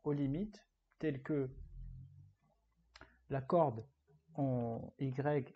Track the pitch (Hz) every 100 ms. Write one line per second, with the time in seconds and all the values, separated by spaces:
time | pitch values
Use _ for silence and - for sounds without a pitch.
0 | 151 147 139 147 214 208 - _ _ -
1 | 160 135 - 151 131 - - - - -
2 | - - - _ _ _ _ _ _ -
3 | - _ - 135 131 175 156 110 - _
4 | _ - _ - 139 127 117 113 - -
5 | 139 131 139 147 135